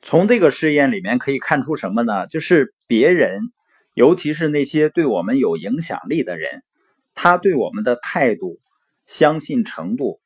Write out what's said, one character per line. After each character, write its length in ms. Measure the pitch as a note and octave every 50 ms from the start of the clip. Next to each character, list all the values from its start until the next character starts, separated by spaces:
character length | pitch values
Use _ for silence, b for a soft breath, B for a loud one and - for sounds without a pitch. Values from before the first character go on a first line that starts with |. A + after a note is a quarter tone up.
| _
从 240 | - - - F#3
这 120 | G#3 B3 A#3
个 100 | F3 D3
试 240 | B2+ - - D#3 D3
验 160 | D3 C#3+ C3
里 100 | A#2 G2
面 200 | F#2 G2 A#2 B2
可 120 | - -
以 60 | C#3
看 240 | B2+ - - D#3 C#3+
出 140 | C3 D3 D#3+
什 180 | C3+ - F#2+ G2
么 80 | A#2
呢？ 240 | A#2+ A#2 G#2 G2 F#2
就 140 | - - D#3+
是 340 | D3+ - F3+ D#3 C3+ - _ _ _
别 240 | _ A#2 A2 B2+ E3
人， 280 | F3+ E3+ B2+ F#2 F#2 G2+ A2 B3 _ _ _ _ _ _ _ _ _
尤 220 | - A#2 C#3+ F3+
其 180 | F3 - D3 D3+
是 140 | D3+ E3
那 180 | D3+ D3 D3 C#3
些 240 | C#3 - D3+ D3+ D3+
对 160 | _ E3+ E3
我 160 | C3+ G#2+ F2+
们 160 | E2+ G2 B2
有 200 | C#3 A#2+ F2+ E2
影 220 | E2 D#2+ G2 A#2+ D#3
响 200 | E3 - A2 E2 - F#2+
力 140 | D3 E3 C3
的 160 | - F2 D#2+
人， 240 | D#2+ C2 C2 - _ _ _ _ _ _ _ _ _ _ _
他 240 | - - F3 F3
对 160 | F3 F3 G3+ F3
我 160 | C3+ G#2 E2
们 140 | - G2+ G#2+
的 120 | B2 A#2+ -
态 320 | - - - E3+ D3 B2 G#2
度、 260 | - F#2+ F2+ E2 - _ _ _ _ _ _ _ _ _
相 340 | _ - - - - D#3 D#3+
信 240 | - - D#3 B2 G#2+
程 320 | - - - D#2+ F2+ A2
度 240 | C3 C#3+ G#2+ - _ _